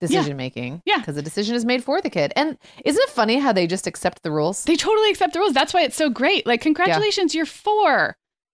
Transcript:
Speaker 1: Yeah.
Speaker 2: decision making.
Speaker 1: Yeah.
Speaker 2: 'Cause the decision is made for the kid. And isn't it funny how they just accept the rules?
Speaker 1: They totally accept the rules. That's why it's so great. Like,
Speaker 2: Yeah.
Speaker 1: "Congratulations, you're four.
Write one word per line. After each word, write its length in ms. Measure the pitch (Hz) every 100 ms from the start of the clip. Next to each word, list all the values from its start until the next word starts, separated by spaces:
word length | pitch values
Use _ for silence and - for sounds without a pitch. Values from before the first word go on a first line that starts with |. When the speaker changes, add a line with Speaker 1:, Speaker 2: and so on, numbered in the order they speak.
Speaker 1:
Yeah. 60 | 170
Speaker 2:
decision 300 | 370 147 139
making. 440 | 131 - 123 165 -
Speaker 1:
Yeah. 160 | 370
Speaker 2:
'Cause 140 | 214 147
the 60 |
decision 340 | 151 - 208 240
is 100 | 233
made 180 | 254
for 180 | 240 330
the 80 | 302
kid. 220 | 175 143 -
And 220 | 311 - - - -
isn't 160 | 320
it 80 | 523
funny 300 | - 214 254
how 120 | 277
they 120 | 185 175
just 220 | 190 180
accept 340 | - 180 -
the 80 | 170
rules? 340 | 151 151 196 -
Speaker 1:
They 100 | 320
totally 340 | 370 427 427
accept 240 | 370 370
the 60 | 349
rules. 140 | 403
That's 200 | 262 302
why 80 | 359
it's 120 | 285 -
so 140 | 311
great. 360 | 226 277 392 -
Like, 140 | 240
Speaker 2:
Yeah. 40 |
Speaker 1:
"Congratulations, 720 | 311 302 370 320 427 403 339
you're 120 | 311 311
four. 680 | - 427 427 359 233 151 - _ _ _